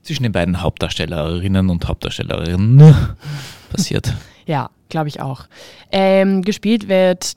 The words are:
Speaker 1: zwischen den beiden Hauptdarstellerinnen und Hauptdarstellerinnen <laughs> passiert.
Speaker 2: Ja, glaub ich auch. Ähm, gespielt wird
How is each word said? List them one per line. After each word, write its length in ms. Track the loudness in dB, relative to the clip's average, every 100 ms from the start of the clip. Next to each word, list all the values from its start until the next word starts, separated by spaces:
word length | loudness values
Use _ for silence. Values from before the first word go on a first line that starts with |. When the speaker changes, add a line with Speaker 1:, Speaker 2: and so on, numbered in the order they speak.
Speaker 1:
zwischen 200 | -10 -6
den 80 | -2
beiden 300 | -2 -2 -2
Hauptdarstellerinnen 1080 | -4 -4 -8 -6 -6 -4 -4 -4 -2 0 0
und 180 | -2 -4
Hauptdarstellerinnen 1080 | -6 -8 -8 -8 -6 -4 -2 4 10 10 8 2 -6 -12 -12
<laughs> 340 | -14 -20 -10
passiert. 420 | -8 -4 -4 -4 -8 -10 _ -8
Speaker 2:
Ja, 240 | -6 -6 _ _
glaub 180 | -6 -6
ich 120 | -8
auch. 260 | -10 -12 -16 -20 -20 -20 -6
Ähm, 500 | -2 2 2 2 0
gespielt 460 | -2 -4 -2 -2 0
wird 460 | 2 2 0 -6